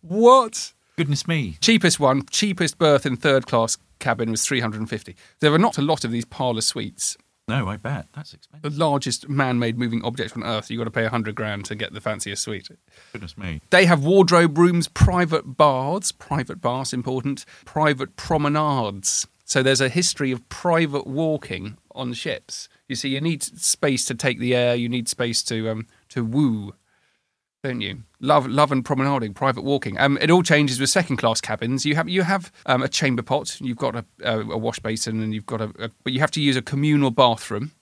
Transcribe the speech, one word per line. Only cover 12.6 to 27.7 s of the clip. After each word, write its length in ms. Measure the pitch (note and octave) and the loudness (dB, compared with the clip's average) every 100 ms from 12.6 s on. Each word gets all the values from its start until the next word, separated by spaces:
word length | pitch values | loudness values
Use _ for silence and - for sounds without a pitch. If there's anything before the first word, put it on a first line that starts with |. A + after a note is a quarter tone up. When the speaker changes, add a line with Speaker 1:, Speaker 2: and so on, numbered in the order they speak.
| - - _ _ _ | -12 -20 _ _ _
Speaker 2:
Goodness 240 | - E2 - | -16 -16 -12
me. 240 | F#2+ D2+ _ | -10 -10 _
Speaker 1:
They 160 | F#3 F#3 | 6 6
have 180 | E3 | 6
wardrobe 520 | C#3 G3 F3 E3+ E3+ D3 | 6 6 6 6 4 6
rooms, 300 | F3 F3 E3 | 4 4 -2
private 680 | - - F3+ F3 D#3+ - B2+ | 4 4 4 0 -2 -4 2
baths, 560 | D3+ C3 C3+ F#3 - | 4 4 -2 -4 -6
private 480 | - - C#3+ B2+ - | -10 -6 -4 -4 -4
baths, 320 | A#2+ B2 C3 | -4 -2 -4
important, 520 | B2+ B2 C3 B2+ C#3 - - | -6 -4 -4 -4 -6 -12 -20
private 500 | - - D3+ C#3 C3+ | -10 0 2 2 -4
promenades. 1120 | - - D#3+ D3 D3+ D3+ C3+ A2 G2+ - - - _ | -10 -2 0 2 0 0 0 -2 -4 -4 -4 -6 _
So 200 | - C3+ | -2 2
there's 160 | C3 C3 | 4 4
a 80 | C3 | 2
history 420 | E3+ F3+ - C#3 | 0 -2 -2 -4
of 180 | B2+ _ | -4 _
private 600 | - F3+ E3 E3 C#3+ - | -6 0 2 2 -2 -4
walking 680 | C3+ D#3+ D3+ - F2+ G2+ - _ | -2 -2 -2 -6 -10 -10 -14 _
on 200 | - B2+ | -10 -8
ships. 560 | A#2+ - - _ - - _ _ | -8 -6 -8 _ -16 -16 _ _
You 60 | |
see, 140 | B2 C#3 | -8 -4
you 120 | C3+ | -2
need 220 | D#3+ D#3+ | -2 -2
space 600 | - - - - D3+ B2+ | -6 -4 -2 0 0 0
to 100 | - | -2
take 240 | A#2+ C#3 A#2 | -2 -2 0
the 160 | B2 | 0
air, 220 | B2 B2 B2 | 2 2 2
you 120 | A#2+ | 0
need 200 | B2 A#2 | -4 -4
space 340 | - A#2+ A#2 | -4 -2 -2
to, 240 | - A2+ A2 | -2 -4 -2
um, 160 | A2 A2 _ _ | -4 -8 _ _
to 140 | - | -6
woo, 500 | A2+ B2+ D3 A2 G2+ - _ _ _ _ _ _ _ _ | -2 2 2 0 -6 -16 _ _ _ _ _ _ _ _
don't 160 | C#3 | -8